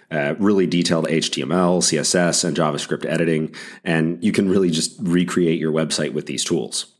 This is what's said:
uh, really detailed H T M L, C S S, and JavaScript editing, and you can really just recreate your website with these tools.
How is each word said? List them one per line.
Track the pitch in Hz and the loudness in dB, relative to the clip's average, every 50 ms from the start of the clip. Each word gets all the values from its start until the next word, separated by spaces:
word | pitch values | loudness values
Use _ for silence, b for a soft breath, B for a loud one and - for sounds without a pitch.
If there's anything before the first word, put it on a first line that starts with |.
| B B | B B
uh, | 82 76 71 73 80 - | -4 -2 -2 -2 -2 0
really | 98 104 104 95 90 78 | 2 4 4 4 4 2
detailed | 87 87 82 85 87 82 80 - | 2 0 2 2 0 0 0 0
H | 80 80 76 - | 0 0 0 -2
T | - 82 | -4 -4
M | 65 67 | -4 -2
L, | 85 92 92 87 90 87 | 0 2 2 2 2 2
C | 85 - 80 73 | 2 2 0 0
S | 71 - - | 0 2 2
S, | 90 87 85 80 - - | 2 2 2 2 0 0
and | 85 71 | 0 0
JavaScript | 80 80 76 73 71 - - 78 71 - 67 | 0 0 0 0 -2 -4 -6 -6 -6 -4 -4
editing, | 80 82 82 82 80 78 80 78 B B B B B B B | -2 0 0 2 0 0 -2 -4 B B B B B B B
and | 92 82 80 80 82 87 - - | 0 0 2 2 0 0 0 -2
you | 104 | 0
can | 90 - 101 92 | 2 2 2 2
really | 92 98 92 87 | 4 2 2 2
just | 78 80 80 - - - | 2 0 -2 -4 -6 -6
recreate | 104 85 87 90 90 87 - 92 87 82 82 78 | -2 0 2 2 2 2 2 2 2 2 2 0
your | 78 80 76 | 0 0 0
website | 78 80 73 - - 78 69 64 | 0 0 -2 -2 -2 -4 -2 -4
with | 76 - - | -6 -6 -6
these | 65 64 - | -6 -4 -2
tools. | - 87 76 57 53 - - - - _ | -2 -2 -2 -2 -4 -6 -8 -10 -10 _